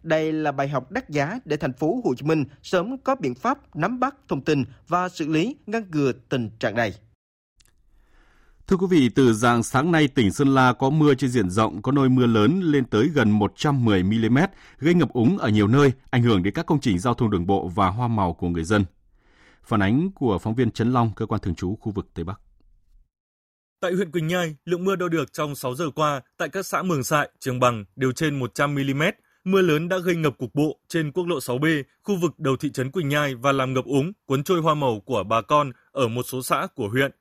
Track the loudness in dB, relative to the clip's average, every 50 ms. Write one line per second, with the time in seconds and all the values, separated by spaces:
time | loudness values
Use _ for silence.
0 | -2 0 0 0 0 -2 -2 -2 -2 -2 -2 -2 -4 -2 -2 -4 -6 -4 -8 -8
1 | -8 -4 -2 -2 -2 -2 -6 -10 -6 -6 -6 -4 -4 -6 -4 -2 -2 -2 -2 -2
2 | -2 -2 -4 -2 0 0 0 0 0 -4 -8 _ -8 -2 -2 -2 -2 -2 -8 -6
3 | _ -4 -4 -2 -4 -6 -6 -4 -4 -4 -4 -4 _ _ -6 -6 -4 -4 -2 -4
4 | -4 -4 -6 _ _ -6 -6 -4 -2 0 0 0 -2 -4 -8 -20 _ _ -2 -2
5 | -2 -4 -6 -6 -4 -2 0 0 0 -2 -4 _ _ -6 -6 -6 -6 -4 -2 0
6 | 0 0 -2 -4 _ _ -4 -4 -4 -6 -6 -4 -4 -2 -2 -2 -2 -2 -4 -10
7 | _ _ _ _ _ _ _ _ _ _ _ _ _ _ _ _ _ _ _ _
8 | _ _ _ _ _ _ _ _ _ _ _ _ -2 -2 0 0 2 2 4 4
9 | 4 4 4 4 4 4 4 4 2 2 2 2 0 0 0 0 2 2 2 2
10 | 2 2 2 2 0 2 2 2 2 2 4 4 4 2 2 0 0 0 2 4
11 | 4 4 4 2 0 0 0 0 0 0 2 0 0 0 -2 -4 -2 0 2 2
12 | 4 4 4 4 4 4 4 4 4 4 2 2 0 0 0 0 0 0 2 2
13 | 2 2 2 2 2 4 4 2 0 -2 _ -2 -2 0 0 2 2 2 2 2
14 | 2 2 0 0 2 2 4 2 2 0 -2 -14 -20 -20 -14 _ 0 2 4 4
15 | 2 2 2 2 2 2 2 2 0 2 2 4 4 4 4 6 4 4 2 _
16 | _ -2 0 2 4 4 4 4 2 0 -2 -4 -2 0 0 0 2 0 0 0
17 | 0 -2 0 0 0 0 0 0 0 0 0 0 0 -4 -2 0 0 0 0 -2
18 | -2 -2 0 0 0 -2 -2 -4 -4 -4 -2 -4 -2 2 2 2 2 0 _ _
19 | _ _ _ _ _ _ _ _ _ _ _ _ _ -2 0 2 2 2 2 0
20 | 0 -2 -4 -2 0 0 0 0 -2 -4 -2 0 0 -2 0 -2 -2 0 2 2
21 | 0 0 -2 -6 -4 -4 -4 -4 -2 -4 -4 -4 -4 -6 -6 -6 -8 -6 -6 -6
22 | -8 _ _ -10 -8 -8 -10 -12 _ _ _ _ _ _ _ _ _ _ _ -20
23 | _ _ _ _ _ _ _ _ _ _ _ _ _ _ _ _ -4 -2 -2 -2
24 | -2 -2 -2 -4 -2 0 -2 -2 -2 -4 -6 _ _ -6 -4 -2 0 -2 0 0
25 | -2 -2 0 -2 -2 -4 _ -6 -6 -6 -6 -6 -6 -6 -4 -4 -6 -6 -2 -2
26 | -2 0 -2 -4 -8 _ _ _ -8 -6 -6 -8 -6 -4 -4 -4 -2 0 -2 -2
27 | 0 0 0 -2 -2 -4 _ _ -8 -6 -2 2 2 2 2 -2 -10 _ _ -2
28 | -2 -2 -2 -2 -2 -2 -2 -4 -6 -6 _ -2 -2 -2 0 -2 -2 -2 -2 0
29 | -2 -2 -4 _ _ _ _ _ _ 0 2 4 4 4 2 2 0 -2 -4 -2
30 | -2 -2 -2 0 0 -2 -2 _ -10 -4 _ 0 0 0 -2 _ _ _ -4 -4
31 | -4 -2 -4 -4 -4 -4 -4 -6 -4 -4 -4 0 0 0 0 0 -4 _ _ _
32 | _ -4 -2 0 0 -2 -4 -2 -2 -2 -2 0 -2 -6 -4 -4 -6 -4 -4 -4
33 | -2 0 0 0 -2 -2 -4 -2 -2 0 0 0 0 0 -2 -2 -2 0 0 0
34 | 0 0 -6 _ _ -4 -2 -2 0 0 0 2 2 0 0 2 0 0 -2 -2
35 | -4 -4 -4 -2 0 0 -2 -2 0 2 2 2 2 0 -6 _ _ _ _ -2
36 | -2 -2 -2 -4 -6 -6 -8 -8 -4 -4 -4 -4 -4 -6 _ -6 -6 -2 0 0
37 | 0 -2 -4 _